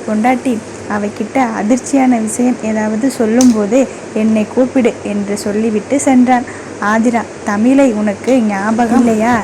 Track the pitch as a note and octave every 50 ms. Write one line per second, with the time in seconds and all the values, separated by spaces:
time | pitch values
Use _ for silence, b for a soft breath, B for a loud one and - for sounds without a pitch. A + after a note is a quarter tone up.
0 | - - G#3+ G#3+ G#3+ B3 C4 B3 - C4+ A#3+ G#3+ - - - - - - G#3 G#3
1 | G#3 G#3 - - A3+ G#3 - C4+ C4 A3+ A3 G3+ F#3+ G#3 B3+ B3 - - - C4+
2 | C4 B3+ B3+ A3+ A3 G#3+ A3 - B3 B3 B3 - - A3 G#3+ G#3+ G#3+ G#3+ A3 G#3+
3 | A3 C4+ B3 - A#3 G#3+ A3 A#3+ C4 B3+ A3+ G#3+ G#3 G3 A3+ C4+ C4 B B B
4 | B B B G#3+ A3 A3 A3 G#3+ G#3+ G#3 - A#3+ C4 B3 - C4+ A3+ A#3 - -
5 | - G3+ G3+ G3+ G3+ G3 G3+ G#3 - G#3+ G3+ G#3 A3 A#3 G#3+ G#3 G3+ - B3 C#4+
6 | - C#4+ C4+ B3+ B3 A#3+ B3+ B3 B3 B B B B B B - - G3+ G#3+ A3+
7 | A3 B3+ A#3 A3+ G3+ G3 - - - - G#3 G3+ A3 B3 C4+ C#4 C#4 C4 G#3+ G#3
8 | G#3+ G#3 G3 - - A3+ C4 C4 A3+ G#3+ G3+ G3 G3 G#3+ A3+ A3+ A#3+ A#3 A#3 A#3+
9 | A#3 A#3+ A3+ G#3+ A3 A#3 B3 A3